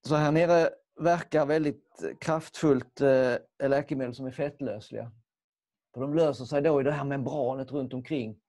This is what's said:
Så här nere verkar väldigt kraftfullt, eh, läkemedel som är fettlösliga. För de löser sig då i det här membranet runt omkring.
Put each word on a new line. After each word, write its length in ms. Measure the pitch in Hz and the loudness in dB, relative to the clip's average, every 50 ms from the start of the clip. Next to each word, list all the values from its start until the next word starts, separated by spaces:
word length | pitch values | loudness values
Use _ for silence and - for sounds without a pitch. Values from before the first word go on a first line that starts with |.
| _ | _
Så 80 | 123 151 | 0 0
här 180 | 151 151 147 | 2 2 4
nere 380 | 151 160 175 170 175 165 165 - - _ _ _ _ - | 4 4 4 6 6 4 4 2 -2 _ _ _ _ -2
verkar 460 | 156 170 170 170 - _ - 156 147 | 0 2 2 0 -2 _ 0 0 2
väldigt 560 | 139 151 160 156 147 139 - _ _ _ - 85 78 - - | 2 2 0 0 0 -4 -6 _ _ _ -10 -10 -10 -10 -6
kraftfullt, 800 | - - 160 160 160 - _ - - 156 139 127 123 _ _ - | -2 -2 -2 -2 -4 -8 _ 0 4 4 4 4 2 _ _ 0
eh, 360 | 143 139 131 131 131 127 120 - - _ _ _ 139 135 | 4 4 4 4 4 2 0 -2 -6 _ _ _ 0 0
läkemedel 460 | 139 139 147 - 156 135 131 123 117 | 0 0 0 -4 -6 -6 -4 -6 -8
som 120 | 127 135 | -10 -12
är 40 | 127 | -12
fettlösliga. 800 | 123 - 143 147 143 _ 139 120 101 110 - - 117 110 113 120 - _ _ _ _ _ _ _ _ _ _ _ _ _ _ _ _ | -8 -6 -8 -8 -6 _ -8 -8 -8 -10 -12 -12 -12 -12 -12 -12 -16 _ _ _ _ _ _ _ _ _ _ _ _ _ _ _ _
För 60 | 123 | -8
de 140 | 123 143 147 | -6 -2 0
löser 300 | 165 165 151 139 - 131 | 2 2 2 0 -4 -8
sig 180 | 110 143 143 | -4 -2 0
då 180 | 143 165 151 143 | 2 2 2 2
i 40 | 131 | 2
det 80 | 143 | 0
här 120 | 151 143 139 | -2 -2 -4
membranet 680 | 139 139 139 127 127 139 151 131 120 131 135 131 127 | -4 -4 -4 -4 -4 -4 -2 -2 -2 -4 -4 -8 -6
runt 220 | 135 147 135 117 120 | -6 -6 -6 -6 -8
omkring. 460 | 127 127 - 160 139 117 110 104 _ _ | -10 -8 -6 -6 -6 -6 -6 -10 _ _